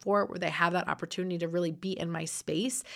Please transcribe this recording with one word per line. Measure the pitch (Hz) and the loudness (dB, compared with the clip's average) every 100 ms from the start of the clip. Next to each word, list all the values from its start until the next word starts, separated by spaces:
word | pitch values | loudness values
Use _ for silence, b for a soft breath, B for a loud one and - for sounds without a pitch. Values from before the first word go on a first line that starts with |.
for, | - 202 196 | 2 4 4
where | 175 | 0
they | 170 | -2
have | 151 175 | 2 2
that | 175 - | 2 0
opportunity | - 165 - 185 175 | -2 -4 -4 -2 0
to | 170 | 0
really | 170 175 | 2 0
be | 160 185 - | 0 -4 -2
in | 170 | -2
my | 165 160 | -4 -4
space | - - 156 247 - - | -6 -2 0 0 -2 -6